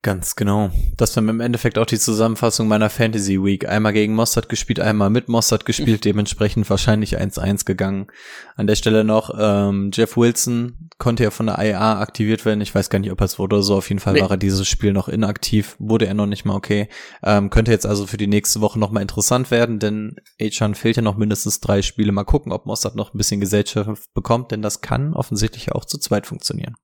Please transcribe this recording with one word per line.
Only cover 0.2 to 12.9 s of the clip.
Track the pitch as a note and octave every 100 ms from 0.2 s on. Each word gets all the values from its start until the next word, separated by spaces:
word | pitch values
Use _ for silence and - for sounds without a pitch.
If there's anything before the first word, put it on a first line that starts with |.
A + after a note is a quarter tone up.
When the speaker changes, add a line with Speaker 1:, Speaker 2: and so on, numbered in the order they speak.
| - -
Speaker 1:
genau. | G2+ G2+ G2+ - - -
Das | A2+ -
war | A2
im | A2+
Endeffekt | A#2+ A#2+ A#2 A2+
auch | A2+
die | A2
Zusammenfassung | - G#2+ A2+ A2 A#2 - A2
meiner | G#2+ G#2+
Fantasy | - A2+ A2+ G2 F#2+
Week. | G2 G2 -
Einmal | G#2 G#2+
gegen | G#2 G#2+
Mostert | A2 A#2 - -
gespielt, | A#2 - A#2
einmal | - G#2+ G2
mit | A#2 -
Mostert | A#2 A2+ A2 -
gespielt, | A2 C#3 G#2+ G#2
Speaker 2:
<laughs> |
Speaker 1:
dementsprechend | G#2 G2+ - G#2+ - G#2
wahrscheinlich | G2 - G#2+ G#2+ -
eins | G2 -
eins | F#2+ G2+ -
gegangen. | F#2+ F#2+ G2 G2+ - - - - -
An | G#2
der | G#2+
Stelle | - A2
noch, | A2 A2 - G#2+
ähm, | G#2+ G2+ G2+ G2 G2
Jeff | F#2+ A2+ -
Wilson | A#2+ A#2 - A#2+ A#2+ B2+ E3 _
konnte | B2 A#2
ja | A2
von | - A2
der | G2+
I | G#2+
A | F#2+ A2 G#2
aktiviert | G#2+ - G#2+ A2 A2
werden. | G#2
Ich | G2+ G2+
weiß | G2+